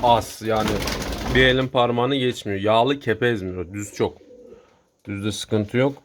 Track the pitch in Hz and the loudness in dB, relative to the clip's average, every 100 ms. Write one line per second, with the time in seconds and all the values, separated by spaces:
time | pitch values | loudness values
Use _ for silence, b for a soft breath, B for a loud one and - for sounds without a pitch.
0 | 123 117 101 - 107 110 107 104 - - | 4 2 2 -10 -2 0 0 -2 -2 -4
1 | - - - 127 131 127 131 131 120 120 | -6 -6 0 4 4 4 0 0 2 2
2 | 123 139 127 120 107 98 101 113 123 139 | 0 0 -2 -2 -6 -2 2 4 4 0
3 | 117 107 120 113 92 92 85 101 101 - | -2 0 2 0 -4 -8 -10 -10 -12 -2
4 | 104 - - - - B B B B _ | -2 -2 -20 -20 -20 B B B B _
5 | - 101 104 101 - 110 104 120 135 139 | -12 -6 -6 -6 -4 -2 -2 0 0 -2